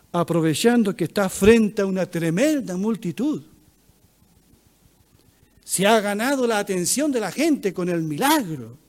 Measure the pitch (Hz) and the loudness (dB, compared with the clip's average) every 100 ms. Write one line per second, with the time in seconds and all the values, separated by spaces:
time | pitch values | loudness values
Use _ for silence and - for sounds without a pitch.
0 | _ 170 165 170 160 147 233 240 202 - | _ -4 0 0 0 2 2 2 0 -2
1 | 160 214 190 - 196 233 208 214 196 185 | -4 -2 -4 4 6 6 4 0 -2 -2
2 | 175 170 165 170 302 294 190 180 214 220 | -4 -2 -2 2 2 0 -4 -4 -4 -4
3 | 175 - 302 170 - _ _ _ _ _ | -6 -4 -4 -4 -10 _ _ _ _ _
4 | _ _ _ _ _ _ _ _ _ _ | _ _ _ _ _ _ _ _ _ _
5 | _ _ _ _ _ _ - - 196 226 | _ _ _ _ _ _ -8 0 4 4
6 | 202 202 247 277 240 208 202 185 165 247 | 2 -2 -2 2 2 2 0 -2 0 0
7 | 311 247 190 208 320 247 196 185 180 170 | 0 -2 -4 -2 0 0 -2 -2 -2 -2
8 | 160 151 - 302 180 147 113 120 | -4 -2 0 0 -2 -8 -12 -18